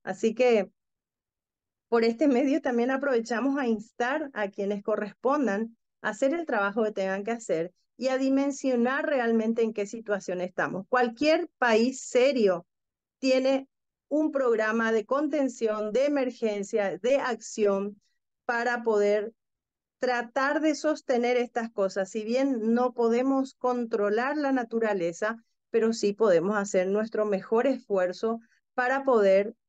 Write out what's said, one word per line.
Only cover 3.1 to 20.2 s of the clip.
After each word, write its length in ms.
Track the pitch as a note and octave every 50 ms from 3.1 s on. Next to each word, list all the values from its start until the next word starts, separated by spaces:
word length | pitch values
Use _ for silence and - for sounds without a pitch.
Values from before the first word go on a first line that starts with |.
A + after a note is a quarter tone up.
| C4 A#3 A3+ - A#3+ G#3+ A#3+ C#4 C#4 D4
a 80 | C4+
instar 640 | A#3 A3+ G#3 G#3 - _ - A#3+ B3 C#4 D#4 D#4 C#4+ -
a 160 | G#3 G#3+ G3+
quienes 320 | G3+ - G3 G3 G#3 G3+
correspondan 960 | G3+ - G#3+ G#3 G#3+ G3+ - _ - B3+ C#4 D4+ C4+ G#3+ G3 G3+ A3+ A3+ - _ _ _ _ _
a 80 | - G#3
hacer 240 | G#3 - C#4 C4+ D#4+
el 120 | F4 E4
trabajo 380 | D#4 C4 G#3 G3+ G3+ G3+ A#3 A3
que 100 | G#3+ G#3+
tengan 300 | G3+ F#3+ F#3+ F#3+ G3 G3+
que 80 | A3+
hacer 420 | A#3 A#3 - - F3+ D#3+ E3 F3 _ _ _ _ _
y 100 | - A#3
a 100 | C4 C4
dimensionar 880 | C4 C4+ C4+ C4+ C4+ C#4 C#4+ C4+ - - C4 B3+ A#3+ A#3 B3 C4+ D4 D#4
realmente 560 | D#4 D4 C4 A#3 A#3 A#3 A3+ A3 A3+ A3+ A3+
en 120 | A#3 A3 A3
qué 120 | G#3 G3+
situación 540 | G3+ - A3+ A3+ - G#3 G3 - - F3+ F3+
estamos. 460 | F3+ F#3+ _ - E3 D#3+ E3+ F#3 G3
Cualquier 640 | _ - B3 B3 A#3+ A#3 - C#4+ D4+ D#4 F4 F4 - _
país 440 | _ B3+ A#3+ A3 A3 A#3 C4 C4 -
serio 640 | - - - B3 B3 C#4 C#4+ C4 G#3+ F#3+ F3+ F3 - _ _ _ _ _ _ _ _ _ _ _
tiene 480 | - C4 B3+ C4 C4 C4 C4+ C4+ C4+ _ _ _ _ _ _ _ _
un 240 | _ C#4 D4+ D#4 D#4
programa 600 | - C#4 C4+ A#3+ A#3 G#3+ G#3+ A3 A3 A3+ A3+ A3+
de 140 | A3+ A3+ G#3+
contención, 880 | - B3+ C#4 D#4 D4 D4 D4+ C4+ B3+ A3+ - A#3 G#3+ G#3+ G#3 G#3+ G#3+
de 140 | G#3 B3 C4+
emergencia, 920 | D4 C#4+ C#4 C4 C4 B3+ - - A3 G#3 G3+ G3 - - G#3+ G3+ F#3+ D#3
de 200 | F3+ G3 B3 C#4
acción 840 | C4+ B3+ B3+ A#3 A#3 - - - - G#3 G3+ G3 G3 G3+ G#3 G#3 _ _ _ _ _ _ _ _ _ _
para 380 | - A#3+ A#3 A#3 B3 A#3+ A#3+ A3+
poder 500 | A3+ G#3+ G#3 G#3 G3+ G#3 G#3+ G#3 A3+ _ _ _ _ _ _ _ _ _ _ _ _ _ _
tratar 600 | - B3+ B3 A#3+